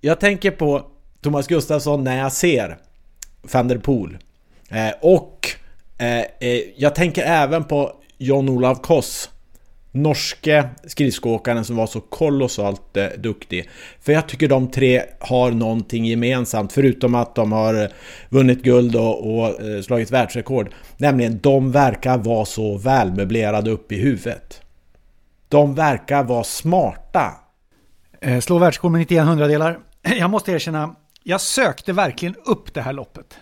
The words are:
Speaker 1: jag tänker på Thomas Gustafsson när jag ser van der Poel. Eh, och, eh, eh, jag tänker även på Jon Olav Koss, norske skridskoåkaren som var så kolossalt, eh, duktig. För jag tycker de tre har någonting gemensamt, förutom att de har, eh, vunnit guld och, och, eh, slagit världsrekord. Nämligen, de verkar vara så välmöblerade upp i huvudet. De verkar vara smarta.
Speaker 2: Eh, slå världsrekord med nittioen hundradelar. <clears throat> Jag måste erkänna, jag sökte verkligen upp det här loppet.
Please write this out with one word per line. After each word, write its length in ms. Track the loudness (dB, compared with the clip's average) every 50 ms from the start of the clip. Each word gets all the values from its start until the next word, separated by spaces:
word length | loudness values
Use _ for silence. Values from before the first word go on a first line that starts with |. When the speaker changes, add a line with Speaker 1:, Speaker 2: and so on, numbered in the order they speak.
Speaker 1:
jag 200 | 0 0 0 2
tänker 300 | 2 0 0 2 -2 -2
på 360 | -2 0 0 0 0 -2 -4 -8 -20 -20 _ -20 _ _ -4
Thomas 240 | -2 -2 -2 0
Gustafsson 580 | 0 0 0 0 0 -2 -2 0 0 -2 0 0
när 140 | -2 -2 -2
jag 140 | -2 -4 -4
ser 460 | 0 0 2 2 2 0 -4 -8 -14 _ _ _ _ _ -20 _ _ -20 -20 -20 _ -16 -2 0
van 160 | 0 0 0
der 100 | -2 -2
Poel. 400 | 0 -2 -2 -2 -2 -6 -12 -16 -20 _ _ _ _ _ _ _ _ _
Eh, 220 | -6 -4 -4 -4 -6 0
och, 480 | 4 4 4 4 4 -4 -14 -10 -10 -10 -10 -12 -16 -20 -20 -20 -20 -20 -10 -4
eh, 200 | -2 -2 0 -2
eh, 420 | -4 -6 -8 -6 -4 -2 -2 -2 -4 -6 -6
jag 180 | 0 0 0 2
tänker 280 | 2 0 0 0 -2 0
även 400 | 2 2 2 2 2 0 -2 -2
på 280 | -2 -2 -2 -2 -2 -6 -14 _ _ _ _
Jon 300 | -2 0 2 2 2 0
Olav 260 | 0 2 2 2 0
Koss, 560 | 0 2 2 2 2 2 -2 -8 -12 -12 -14 -16 -20 -20 _ -20 -20 -20 -20 -20 -20 -20 -8 -4
norske 760 | -2 0 0 0 -2 -4 -8 -10 -6 0 2 4 4 4 2 -6 -16 -20
skridskoåkaren 800 | -16 -2 0 0 0 0 -2 -2 -2 -2 -2 -2 -2 -2 -2 -2
som 120 | -4 -2
var 100 | -2 -2
så 140 | -2 -4 -10
kolossalt, 960 | -10 _ -4 -2 0 0 2 0 0 -2 -2 -2 -2 -4 -4 -6 -10 -8 _
eh, 100 | -4 -4 -2 -4 -6
duktig. 520 | -6 -8 -8 -8 -10 -8 -8 -8 -8 -8 -16 -20 -20 -20 -20 -10
För 120 | -2 0 0
jag 160 | 0 0 -4
tycker 200 | -4 -2 2 2
de 220 | 2 2 0 -2
tre 320 | -2 0 2 4 4 2 0 -4 -12 -16
har 300 | -6 -2 0 2 2 2
någonting 540 | 2 0 -2 -2 -2 -4 -4 -4 -4 -2 -2
gemensamt, 680 | 0 0 0 0 0 0 -2 -2 -2 -2 -4 -4 -2 0
förutom 420 | 4 4 4 4 2 0 0 2
att 200 | 2 0 -2 -2
de 180 | -2 0 0 0
har, 220 | 0 2 2 2 0 -2
eh, 60 | -2 -6 -12 -20 -20 -20 -20 -14 0
vunnit 340 | 2 4 6 6 4 4 4
guld 340 | 4 6 6 6 4 2
och, 420 | 2 2 2 0 -2 -4 -2 -2 0
och, 220 | 0 0 -2 -4
eh, 220 | -6 -6 -6 -8 -4
slagit 280 | -2 -2 -2 -2 0
världsrekord. 600 | 0 0 0 0 -4 -8 -6 -4 -4 -4 -4 -4 -10 -18 -20 -20 -8
Nämligen, 420 | 0 0 2 2 2 2 0 -2 0 2
de 300 | 4 4 4 2 2 2
verkar 460 | 4 4 2 2 -2 -2 0 0 0
vara 260 | 0 0 0 0 -2
så 320 | -4 -4 -4 -4 -4 -4 -2
välmöblerade 920 | 0 2 2 2 2 0 0 -2 -2 0 0 0 0 0 0 0 0 -2
upp 220 | -4 -4 -6 _ -6
i 40 | -2
huvudet. 600 | 0 0 0 0 -4 -8 -10 -10 -14 -20 -20 -20 -20 -20 _ _ _ _ _ _ _ _ _ _ _ _ _ _ _ _
De 260 | 4 4 4 4 2
verkar 500 | 0 0 0 0 -2 -2 -2 0 0 0
vara 200 | 0 0 -2 -2
smarta. 880 | -4 -8 -6 -2 0 2 2 2 0 -4 -8 -18 -4 -2 -2 -2 -2 -6 -12 _ _ _ _ _ _ _ _ _ _ _ _ _ _ _ _
Speaker 2:
Eh, 200 | -4 -2 -2 -2
slå 180 | 0 2 2 4
världsrekord 320 | 4 4 2 2 0 0 2
med 60 | 2
nittioen 280 | 2 2 2 4 4 4
hundradelar. 500 | 4 4 4 2 2 2 0 -2 -2 -6 -14 _ _ _ _
<clears throat> 160 | -2 0 0
Jag 120 | 0 0
måste 220 | 0 -2 -2 -2 -4
erkänna, 420 | -4 -4 -4 -4 -6 -6 -6 -10 _ _ _ _ _ _
jag 180 | -4 -4 -4
sökte 520 | -2 -2 0 0 0 0 0 -4 -6 -4 0
verkligen 420 | 0 0 0 -2 -4 -8 -8 -8 -8 -2
upp 300 | -2 -2 -2 -2 -12 -10
det 60 | -10 -8
här 100 | -8 -8
loppet. 420 | -10 -12 -16 _ -20 -20 _ -20 -20